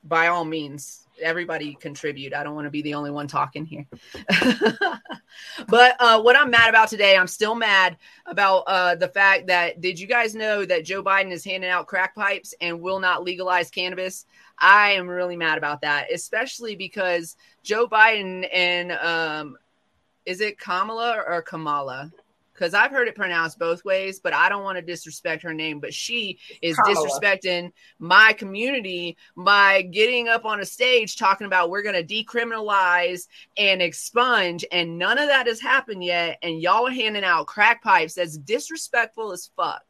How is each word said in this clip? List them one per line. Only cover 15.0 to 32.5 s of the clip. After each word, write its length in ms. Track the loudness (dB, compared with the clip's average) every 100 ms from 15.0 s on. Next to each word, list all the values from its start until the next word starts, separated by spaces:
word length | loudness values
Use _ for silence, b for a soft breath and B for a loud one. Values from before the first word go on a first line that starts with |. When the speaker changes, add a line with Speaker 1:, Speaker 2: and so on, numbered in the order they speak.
| -2
Speaker 1:
really 280 | -4 -4 -2
mad 200 | -2 -2
about 240 | -4 -4
that, 260 | -2 -4 -4
especially 600 | -8 -6 -6 -6 -8 -12 -10
because 600 | -12 -6 -2 -2 -4 -18 b b
Joe 240 | -6 -2 0
Biden 600 | 6 4 4 -4 -8 -4
and, 380 | 0 0 0 -4
um, 680 | -4 -2 -2 -2 -6 -10 -16 _ _ _ _ _ _ -12
is 160 | -6
it 180 | -6 -6
Kamala 640 | -6 -4 -4 -4 -4 -4 -4
or 160 | -6
Kamala? 680 | -6 -10 -4 -4 -6 -10 -14 _ _ _ _
'Cause 200 | _ -2
I've 180 | 2 2
heard 180 | 2 -2
it 60 | -2
pronounced 440 | -4 -2 -4 -4
both 240 | -4 -4
ways, 380 | 0 -2 -2 -6
but 100 | -4
I 160 | 2 2
don't 160 | 2
wanna 180 | -6 -8
disrespect 600 | -8 -12 -12 -10 -6 -6
her 100 | -8
name, 280 | -8 -6 -8
but 120 | -10
she 460 | -10 -6 -6 -6 -10 B B
is 160 | -4 2
Speaker 2:
Kamala. 180 | 2 2 0
Speaker 1:
disrespecting 640 | 0 0 0 -2 -4 -6 _ b b
my 320 | 4 8 8
community 840 | 4 -6 -6 -4 -4 -6 -8 -8 -12 b -4
by 460 | 2 6 6 4
getting 480 | 0 0 0 0 0
up 160 | -2 -2
on 160 | -6
a 40 | -8
stage 520 | -2 2 2 0 -2
talking 300 | 0 0 0
about 220 | 0 0
we're 120 | -2
gonna 200 | -4 -4
decriminalize 1300 | -4 -8 -4 -4 -4